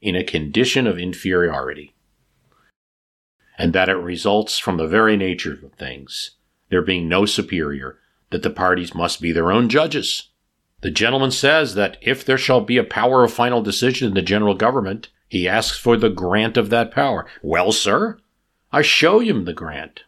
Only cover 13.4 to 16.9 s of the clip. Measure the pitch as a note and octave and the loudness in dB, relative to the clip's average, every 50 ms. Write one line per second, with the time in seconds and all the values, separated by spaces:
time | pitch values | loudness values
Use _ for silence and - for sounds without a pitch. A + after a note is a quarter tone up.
13.4 | A#2 B2 B2 A#2 G#2+ G#2 G2 - B2 C3 B2+ - C3 G#2+ F#2+ G2 F2 F2+ G2+ G#2+ | 0 2 2 0 0 -2 -2 0 0 0 2 0 0 0 0 0 0 2 2 2
14.4 | G#2+ G2+ F#2+ G2 A2 A#2+ C3 C3+ G#2 F#2+ G2 A2 - - _ _ _ - - F#2 | 2 2 2 2 2 2 2 0 -2 -4 -6 -8 -12 -18 _ _ _ -6 -4 -2
15.4 | F2 F2+ G2 A2+ - - - - - A#2+ A#2 A2 A#2+ G#2+ F#2 F2+ F#2 F2 F#2+ G#2+ | 0 0 0 0 0 -2 -4 -2 2 2 2 4 2 0 0 -2 -2 0 0 0
16.4 | A2 A2+ - - G#2+ G2+ A#2 A#2 A2+ A2 | 0 0 0 0 0 2 0 0 0 0